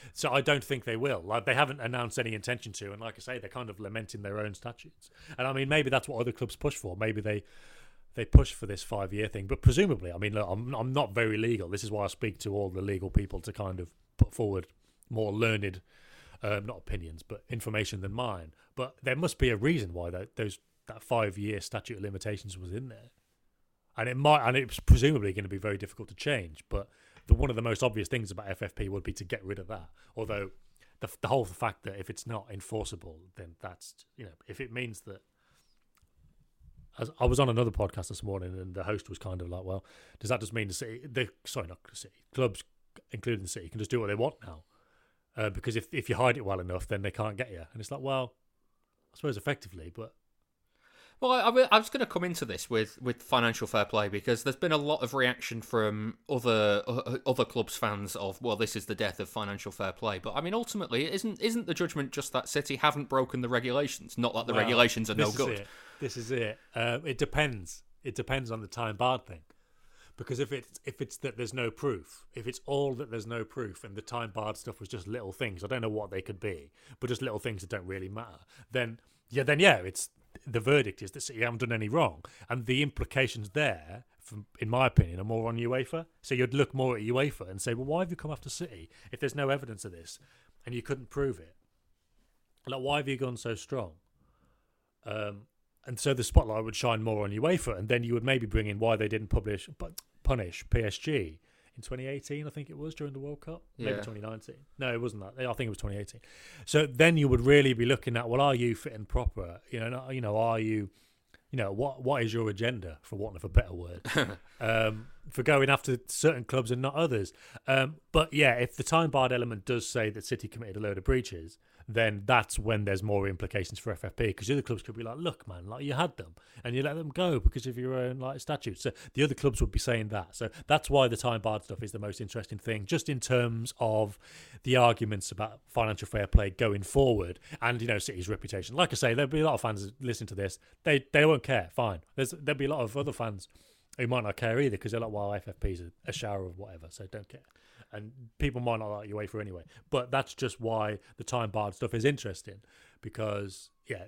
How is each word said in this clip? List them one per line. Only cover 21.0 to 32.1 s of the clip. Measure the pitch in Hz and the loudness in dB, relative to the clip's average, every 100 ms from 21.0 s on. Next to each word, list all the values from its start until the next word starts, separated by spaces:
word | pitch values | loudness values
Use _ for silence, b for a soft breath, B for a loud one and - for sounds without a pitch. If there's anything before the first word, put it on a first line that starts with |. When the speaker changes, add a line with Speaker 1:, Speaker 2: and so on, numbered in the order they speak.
Speaker 1:
five-year | - 117 104 95 104 101 | -2 0 0 -2 -4 -4
statute | - 107 - 104 | -6 -8 -8 -10
of | |
limitations | 101 98 107 104 101 92 | -8 -6 -6 -6 -8 -12
was | 90 | -10
in | 104 131 | -8 -10
there. | 107 120 _ _ _ _ _ _ _ _ | -14 -20 _ _ _ _ _ _ _ _
And | - 120 | -4 -4
it | 131 | 4
might, | 147 151 120 | 6 8 6
and | 135 | 2
it's | 123 - | 2 4
presumably | - 120 139 143 101 | 8 10 10 6 2
gonna | 92 95 | -2 -4
be | 98 | -4
very | 104 101 | -4 -4
difficult | 101 - 101 | -6 -12 -14
to | |
change, | 95 147 131 85 76 - | -6 -2 -2 -4 -12 -6
but | 101 98 b b b b | -6 -6 b b b b
the, | |
one | 117 135 | 6 6
of | 113 | 0
the | |
most | 117 107 | 0 2
obvious | 127 107 95 | 2 2 -2
things | 127 101 | -4 -4
about | 95 98 | -8 -8
F | 95 | -6
F | 98 | -6
P | - 98 | -4 -4
would | 98 | -4
be | - | -6
to | - | -8
get | 92 110 | -6 -6
rid | 95 101 | -6 -8
of | 95 | -8
that. | 104 80 - b b | -12 -14 -20 b b
Although | 110 104 95 - - _ b b | -4 -4 -6 -10 -20 _ b b
the, | 120 - | -12 -6
the | 113 | 0
whole | 131 | 0
fact | 98 - 117 - | 0 -2 -4 -4
that | - 98 | -10 -10
if | |
it's | 92 | -10